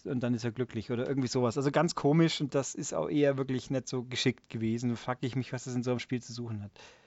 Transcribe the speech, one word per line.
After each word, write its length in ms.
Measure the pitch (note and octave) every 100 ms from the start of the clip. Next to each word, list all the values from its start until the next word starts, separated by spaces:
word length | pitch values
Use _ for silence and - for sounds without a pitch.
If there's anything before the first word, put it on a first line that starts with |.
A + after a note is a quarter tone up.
| -
und 160 | B2+
dann 120 | A#2+
ist 120 | A#2+ A#2
er 60 |
glücklich 380 | A2+ B2 A#2 -
oder 160 | A#2+ C3
irgendwie 200 | C3+ B2+
sowas. 300 | C3 B2 A2
Also 120 | C#3
ganz 260 | D3 D#3+ -
komisch 440 | C#3+ D#3 E3 -
und 160 | C#3+ C#3+
das 180 | C3
ist 200 | - D3+
auch 160 | - -
eher 280 | D3 C#3+ C3+
wirklich 320 | C3+ B2+ -
nicht 200 | C3+ -
so 140 | B2+
geschickt 460 | B2 B2 C3 A#2+ -
gewesen. 400 | A#2 A2 A#2 B2
Da 60 | A#2
frag 220 | - B2
ich 140 | B2+ C3
mich, 160 | A#2+
was 140 | B2+ -
das 100 | B2
in 80 |
so 80 | A#2+
einem 80 | B2
Spiel 220 | - B2+
zu 100 | A#2+
suchen 320 | A#2 A#2+ G#2+
hat. 80 | G2+ - - -